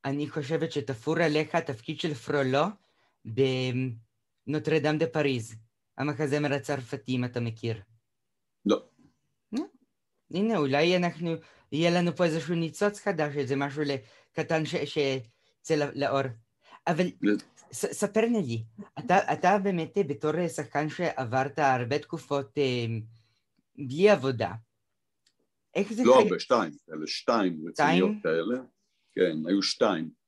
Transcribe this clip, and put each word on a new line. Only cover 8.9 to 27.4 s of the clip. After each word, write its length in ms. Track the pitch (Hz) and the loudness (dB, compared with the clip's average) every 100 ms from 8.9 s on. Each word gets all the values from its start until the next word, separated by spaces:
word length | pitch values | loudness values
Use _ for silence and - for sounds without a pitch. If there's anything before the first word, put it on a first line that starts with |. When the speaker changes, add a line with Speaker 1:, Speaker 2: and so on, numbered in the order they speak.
| _ _ _ _ _ _ | _ _ _ _ _ _
Speaker 1:
אה, 100 | 226 381 _ _ _ _ _ _ | -8 -8 _ _ _ _ _ _
הנה, 260 | 160 220 208 | -2 0 2
אולי 400 | 143 139 170 180 | 2 4 4 4
אנחנו, 320 | 175 156 170 165 - - _ | 0 -2 -6 -6 -8 -20 _
יהיה 300 | 143 170 175 | 0 2 4
לנו 140 | 175 160 | 2 2
פה 80 | 175 | 0
איזשהו 300 | 160 151 170 | 0 -2 -2
ניצוץ 440 | 165 156 208 202 | -4 0 -2 0
חדש, 360 | 208 170 147 143 | -4 -2 -2 -2
איזה 200 | 127 139 | -2 -2
משהו 280 | 139 139 | -2 -2
ל-, 200 | 147 135 - - _ | -2 -2 -6 -20 _
קטן 320 | - 160 165 147 | -8 -2 0 0
ש-, 100 | 165 | -4
שיצא 1000 | 147 - 139 135 117 _ _ _ - 156 | -4 -2 0 -2 -6 _ _ _ -2 0
ל-, 240 | 143 - | 0 -2
לאור. 180 | 139 135 135 113 _ _ _ - - | 0 0 -2 -6 _ _ _ -8 -2
אבל 180 | 165 180 - | 0 0 0
Speaker 2:
ל- 160 | 101 104 - _ - | 0 0 -4 _ -16
Speaker 1:
ס-, 220 | - 208 | -6 -6
ספר 280 | - 202 208 | -2 -2 2
לי, 420 | 233 226 143 113 - - - - | 2 2 0 -4 -6 -16 -16 -14
אתה, 340 | - 185 - | 2 4 4
אתה 240 | 156 180 202 | 2 4 4
באמת, 400 | 196 180 160 - | 2 -2 -2 -2
אה, 60 | |
בתור, 320 | 165 127 151 156 | -2 -2 -2 0
אה, 140 | 175 | -2
שחקן 400 | 160 131 143 151 | -4 -4 -2 -2
שעברת 720 | 131 170 - 127 131 135 123 | -2 -4 -2 -2 0 0 2
הרבה 400 | 143 127 120 143 | 2 2 0 -2
תקופות, 580 | - 165 - 143 135 - | -4 -12 -4 -4 -2 -2
אה, 280 | 135 123 117 113 110 - _ _ _ _ _ - | 0 0 -2 -6 -8 -20 _ _ _ _ _ -12
בלי 340 | 135 143 202 | -8 2 4
עבודה, 420 | 190 131 117 101 98 _ _ _ _ _ _ _ _ _ _ _ - | 6 2 -2 -4 -4 _ _ _ _ _ _ _ _ _ _ _ -4
איך 180 | 202 | -4
זה 100 | 220 254 | 2 8
Speaker 2:
לא 80 | |
Speaker 1:
חי-, 100 | 175 | 8
Speaker 2:
הרבה, 160 | 95 90 | 8 0
שתיים, 320 | - 120 85 73 - | 2 2 2 -6 -14
כאלה, 220 | 78 78 | -10 -8
שתיים 600 | - - 117 | -4 0 2